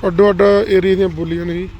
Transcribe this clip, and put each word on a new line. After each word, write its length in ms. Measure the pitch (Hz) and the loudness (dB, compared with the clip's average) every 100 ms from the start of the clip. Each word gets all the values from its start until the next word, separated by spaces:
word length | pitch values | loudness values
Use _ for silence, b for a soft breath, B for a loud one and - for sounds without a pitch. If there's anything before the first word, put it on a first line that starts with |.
| 196 | -4
ਅੱਡੋ 220 | 170 202 | 2 2
ਅੱਡ 120 | 185 202 202 214 | 4 2 2 2
ਏਰੀਆ 280 | 190 185 190 | 0 2 0
ਦੀਆਂ 120 | 190 | 0
ਬੋਲੀਆਂ 380 | 160 165 170 175 | -4 -6 -6 -6
ਨੇ 80 | |
ਜੀ। 160 | 170 185 - | -8 -10 -14